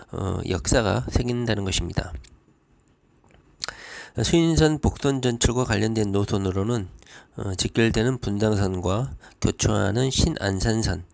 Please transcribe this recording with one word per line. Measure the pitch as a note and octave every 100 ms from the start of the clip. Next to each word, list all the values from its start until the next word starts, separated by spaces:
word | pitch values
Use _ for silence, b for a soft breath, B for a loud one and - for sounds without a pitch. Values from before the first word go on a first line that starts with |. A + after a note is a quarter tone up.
| B
어, | F2 F#2+ F2+ E2+
역사가 | F2+ - C3 G#2 G#2+ B2+
생긴다는 | - B2 A#2+ A#2 G#2 F#2+
것입니다. | F2 F2 - - C#2+ - - _ _ _ _ _ _ _ _ _ _ _ - B B B B B -
수인선 | A2 E3+ E3 D3+ D#3 D3+
복선 | - - C#3+ C3+
전철과 | B2 A#2+ - A#2+
관련된 | A#2 G2+ A2 A2 G2+
노선으로는, | G2 G2+ G#2 F#2+ F#2+ G#2 A#2+ F#2 - B B B -
어, | G2+ F#2
직결되는 | - - A2+ A2 A#2+ B2+
분당선과 | - G2+ A2 G#2 G2 F#2 F2 G2+ C3+ - B B
교차하는 | - - G2+ G#2 G2 G#2+ C3+
신안산선, | - E3 - G2 F#2+ A2+ A2 A2 E2+ F2